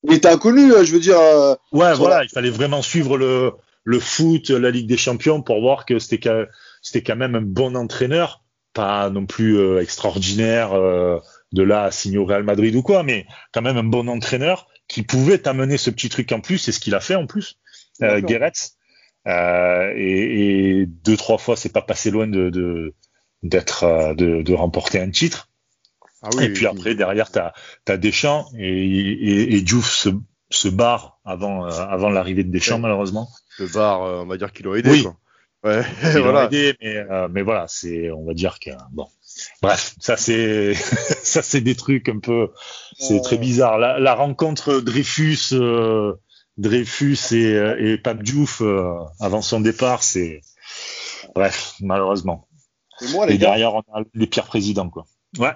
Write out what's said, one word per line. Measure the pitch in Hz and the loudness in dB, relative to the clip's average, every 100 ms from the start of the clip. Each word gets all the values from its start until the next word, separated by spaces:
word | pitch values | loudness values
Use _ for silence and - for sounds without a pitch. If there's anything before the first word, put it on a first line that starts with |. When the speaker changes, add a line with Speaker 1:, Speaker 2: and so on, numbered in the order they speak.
Speaker 1:
Il | - | 4
était | 156 170 | 6 8
inconnu, | 170 220 254 277 | 6 6 8 10
euh, | 220 | 8
je | 165 | 8
veux | 170 | 4
dire, | 170 175 | 6 8
euh, | 160 151 139 131 _ | 8 8 6 2 _
Speaker 2:
Ouais, | 143 175 | 4 4
Speaker 1:
sur | 147 | 6
Speaker 2:
voilà, | 143 - | 4 4
Speaker 1:
la | 127 | 2
Speaker 2:
il | |
fallait | 131 123 | -2 -2
vraiment | 110 143 143 | 0 -2 -2
suivre | 135 170 139 135 | -2 -2 0 0
le, | 131 127 127 - _ _ - | 2 2 0 -4 _ _ -2
le | 120 | 0
foot, | 117 - 165 160 - | 0 0 2 2 2
la | 131 123 | 2 2
Ligue | 123 113 | 0 -2
des | 120 | -2
Champions | - 117 156 156 | 0 0 0 0
pour | - 110 | 0 2
voir | 120 135 - | 2 0 0
que | 117 | -2
c'était | - 113 | -2 -2
qua-, | 120 110 104 - - _ | 0 0 -2 -10 -20 _
c'était | - 156 | -6 -6
quand | 127 113 | -4 -4
même | 131 117 | -2 -2
un | |
bon | 107 92 131 123 | -2 -2 -2 -2
entraîneur, | 117 - 127 160 170 - _ _ _ | -6 -4 0 0 -2 -6 _ _ _
pas | - 101 101 101 | -4 -2 -2 -2
non | 98 95 | -4 -6
plus, | - 110 104 | -2 2 4
euh, | 95 92 | 4 2
extraordinaire, | 87 - 104 95 95 101 113 117 110 | -2 -4 -4 -2 -4 0 0 0 0
euh, | 95 95 90 90 85 - _ _ | 2 2 2 0 -2 -6 _ _
de | 95 | 2
là | 95 104 | 4 4
à | 98 | 0
signer | - 101 98 | -4 -4 -2
au | 92 | 0
Real | 101 | 0
Madrid | 104 101 110 117 | 0 2 2 2
ou | |
quoi, | 131 196 | 2 2
mais | 147 113 - - - | 2 -4 -6 -20 -8
quand | 117 | -4
même | 120 123 | -2 0
un | 113 | 0
bon | 120 120 | 0 -2
entraîneur | 120 - 127 151 185 _ _ _ | -6 -4 -2 0 -2 _ _ _
qui | - | -10
pouvait | 107 131 135 196 | -2 2 4 4
t'amener | 143 131 135 139 | 2 -2 0 0
ce | - | -2
petit | - 117 | -4 -6
truc | - 120 | -4 -4
en | 113 | -4
plus, | - 185 | -2 -2
c'est | - | -2
ce | - | -4
qu'il | - | -2
a | 98 | -4
fait | - 190 | 0 -4
en | 160 | -2
plus, | 214 - - _ - _ _ | -8 -10 -18 _ -20 _ _
euh, | 113 | 0
Speaker 1:
Bien | 104 | 2
sûr. | 98 | 0
Speaker 2:
Guéretz. | 117 151 - - _ _ _ _ _ - | 0 -2 -4 -14 _ _ _ _ _ -4
Euh, | 87 87 87 90 90 95 - | -2 0 2 2 2 -2 -2
et, | 95 95 117 110 101 98 95 95 | -2 0 0 0 2 2 2 2
et | 92 | 0
deux, | 85 104 110 | -4 0 0
trois | - 110 | 2 0
fois, | - 117 | 0 -4
c'est | - | -2
pas | - | -4
passé | - - 113 | -4 -4 -2
loin | 104 110 | -2 -2
de, | 95 90 | 0 -2
de, | 90 87 85 80 - _ _ _ _ | -2 -4 -4 -8 -12 _ _ _ _
d'être, | 90 92 - - 87 | -2 -2 -2 0 2
euh, | 82 78 78 | 2 0 2
de, | 87 82 | 2 2
de | 80 | 0
remporter | 90 87 90 - 95 | 0 0 -2 -2 -4
un | 92 | -2
titre. | 90 165 - - _ _ _ _ _ _ _ | -2 -2 -4 -16 _ _ _ _ _ _ _
Speaker 3:
Ah | 107 127 | -6 -2
oui, | 123 | 0
Speaker 2:
Et | |
puis | 98 104 | 0 -2
Speaker 3:
oui, | |
Speaker 2:
après, | 98 95 | -2 -6
Speaker 3:
oui. | 107 | -2
Speaker 2:
derrière, | 92 104 110 | -2 0 -2
t'as, | 104 85 - - - - | -4 -6 -12 -20 -14 -6
t'as | 95 | -2
Deschamps | 104 101 147 147 - 120 | 0 0 0 -2 -6 -10
et, | 95 92 | -4 -2
et, | 95 95 98 - 107 101 117 104 | 0 0 -2 -2 0 0 2 0
et | |
Diouf | 90 120 110 | 2 0 0
se, | - 104 98 110 _ _ | -2 -2 -2 -8 _ _
se | - 104 | -4 -2
barre | 92 120 120 - _ | 0 0 0 -6 _
avant, | 101 92 101 95 87 | -14 -8 -6 -6 -6
euh, | |
avant | 82 95 95 104 | -8 -6 -2 0
l'arrivée | 95 90 95 | 0 -2 -2
de | 90 | -2
Deschamps, | 90 98 117 | -2 -2 -2
Speaker 3:
Ouais. | |
Speaker 2:
malheureusement. | 117 101 98 104 117 _ _ - | -2 -2 -4 -6 -10 _ _ -12
Speaker 3:
Le | 95 | -8
var, | 95 107 95 | -2 0 0
euh, | 92 90 | -4 -6
on | 87 | -8
va | 95 | -8
dire | 98 | -10
qu'il | - 98 | -8 -6
aurait | 104 | 0
aidé, | 120 | 4
Speaker 2:
Oui. | 147 | 4
Speaker 3:
quoi. | 101 85 _ _ _ _ | 2 -8 _ _ _ _
Ouais, | 107 107 120 | -2 -2 -2
<laughs> | - | -4
Speaker 2:
Il | 160 151 | 0 2
Speaker 3:
voilà. | 127 139 | 4 2
Speaker 2:
aurait | 120 | 2
aidé, | 143 143 135 | 2 0 -2
mais, | 113 107 | -8 -8
euh, | 101 95 90 | -6 -4 -4
mais | 95 | -4
voilà, | 101 107 82 | -2 -4 -4
c'est, | - 87 85 82 | -10 -8 -6 -6
on | 80 80 | -8 -8
va | |
dire | 80 92 - | -4 -4 -4
que, | 76 65 65 | -18 -18 -16
bon. | 67 67 _ _ - - - | -14 -14 _ _ -18 -18 -4
Bref, | 95 92 - - | 0 0 -2 -8
ça | - 113 | -4 -2
c'est, | - 113 110 107 101 | 0 0 0 0 0
<laughs> | 98 - 123 - - | -2 -2 -4 -4 -6
ça | - 160 | -2 -2
c'est | - 139 | 0 0
des | 117 123 | 0 -2
trucs | - 135 - | 0 -2 -2
un | 107 | -6
peu, | 117 117 107 - - - - - | -2 0 -2 -6 -18 -18 -20 -12
c'est | 135 101 | 0 0
Speaker 1:
Euh. | |
Speaker 2:
très | - 113 | 2 -2
bizarre. | 127 123 123 110 | 0 2 2 2
La, | 120 139 | 0 2
la | 135 120 | 2 2
rencontre | 143 135 156 151 - 139 | 0 0 -2 -2 0 0
Dreyfus, | 120 123 139 - 156 151 - | 0 -2 -2 0 0 0 0
euh, | 131 120 117 113 110 104 92 _ _ _ - | 0 2 2 2 0 0 -6 _ _ _ -4
Dreyfus | 104 120 113 - 143 139 - | 0 0 -2 -2 0 0 0
et, | 113 113 107 | 2 2 2
euh, | 104 - | 0 0
et | 110 107 | 0 0
Pape | 123 113 | -2 -4
Diouf, | 107 143 143 - | -4 -2 -2 0
euh, | 110 95 90 85 78 87 | 0 0 -2 -6 -12 -8
avant | 104 104 | -4 -4
son | 101 113 | -2 0
départ, | 107 113 127 123 | 0 0 -2 0
c'est, | - 92 85 78 _ _ - - - - - - - | -2 -2 -6 -8 _ _ -20 -16 -14 -14 -14 -16 -8
bref, | 90 98 - - - | -2 0 -2 -12 -10
malheureusement. | 101 95 95 98 90 80 _ _ _ _ _ - | -4 0 0 -2 -4 -8 _ _ _ _ _ -14
Speaker 1:
Et | 123 | -6
moi, | 165 202 | -2 2
les | |
Speaker 2:
Et | 101 | 4
Speaker 1:
gars | 104 | 4
Speaker 2:
derrière, | 107 113 | 4 0
on | 107 107 | -2 -6
a | 107 107 | -10 -10
les | 113 110 | -4 -2
pires | - - | -2 -2
présidents, | 113 101 101 87 | -4 -2 -4 -6
quoi. | 82 - _ _ - | -10 -18 _ _ -4
Ouais. | 147 | -4